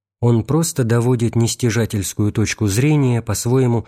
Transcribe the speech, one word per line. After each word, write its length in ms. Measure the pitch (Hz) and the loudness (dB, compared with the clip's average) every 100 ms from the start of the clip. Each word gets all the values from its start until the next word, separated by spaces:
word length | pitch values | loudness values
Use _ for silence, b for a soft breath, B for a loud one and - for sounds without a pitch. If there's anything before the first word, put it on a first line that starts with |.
| _ - | _ -2
Он 240 | 120 117 | 2 2
просто 400 | 113 156 165 - | 2 -2 -2 -2
доводит 520 | 113 120 120 123 113 117 | 0 0 2 0 0 0
нестяжательскую 960 | 117 - 120 107 107 107 92 - 104 | 0 0 -2 0 -2 -2 -6 -2 -2
точку 340 | 113 104 - 107 | 0 -2 -2 -2
зрения 560 | 101 147 151 131 117 | 0 2 2 2 0
по-своему 640 | 110 101 120 131 123 117 | -2 -4 0 2 2 0